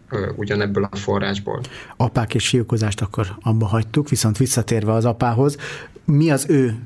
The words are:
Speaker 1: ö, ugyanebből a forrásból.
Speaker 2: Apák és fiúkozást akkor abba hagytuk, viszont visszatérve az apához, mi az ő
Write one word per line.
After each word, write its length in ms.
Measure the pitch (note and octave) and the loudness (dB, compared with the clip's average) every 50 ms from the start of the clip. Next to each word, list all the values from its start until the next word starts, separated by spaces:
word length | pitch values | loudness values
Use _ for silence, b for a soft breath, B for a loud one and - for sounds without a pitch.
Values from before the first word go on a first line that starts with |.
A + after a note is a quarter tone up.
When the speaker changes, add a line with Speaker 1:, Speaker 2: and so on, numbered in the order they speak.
| - - | -10 -6
Speaker 1:
ö, 180 | A#2 G#2 F#2+ - - | -4 -4 -4 -4 -4
ugyanebből 520 | G#2 G#2 G2+ G#2 G#2 G#2 G2+ G2 G2+ G2+ - | -4 -4 -2 0 0 0 0 0 0 -2 -2
a 60 | - | -4
forrásból. 640 | - - G2+ G2+ G2+ G2+ G2 G2 G2+ G2+ G#2+ G#2+ B2 B2+ B B B B B B | -6 -4 -2 0 0 0 -2 -4 -4 -6 -6 -6 -6 -8 B B B B B B
Speaker 2:
Apák 380 | - B2+ A#2+ - B2+ A2+ - - | -2 -2 0 0 0 0 0 0
és 140 | A2+ - - | -2 0 2
fiúkozást 520 | - B2 A2 - A#2+ G#2+ A2 G#2 G2+ - | 2 0 2 0 0 0 0 0 -2 -2
akkor 260 | G#2+ G2 - - G#2+ F#2+ G2+ - | -4 -4 -2 -4 -4 -4 -6 -4
abba 240 | - A2+ A2+ A2+ G#2+ | 0 0 2 2 2
hagytuk, 420 | F#2+ A2+ A2+ A2+ - - D3+ D3 - | 2 0 0 0 0 -2 -2 0 0
viszont 300 | B2 - - A2 G#2+ - | 0 0 2 2 2 2
visszatérve 540 | C3 B2+ - A#2+ G#2+ - A#2 A2 G#2 A2 | 0 0 0 -2 0 0 0 0 2 2
az 120 | A2 A2+ A2 | 2 2 2
apához, 520 | A#2+ A2+ - B2 A#2+ A#2 A#2 C#3 D3 D3 B B B B B B B B - - | 2 0 0 0 0 2 4 2 2 0 B B B B B B B B -6 0
mi 260 | - D3 C#3+ E3 D#3+ | 2 4 4 4 4
az 160 | C#3 C3+ - - | 2 2 2 4
ő 300 | D#3+ C3+ C3 A#2 A2 A#2 - | 4 4 4 2 0 -2 -4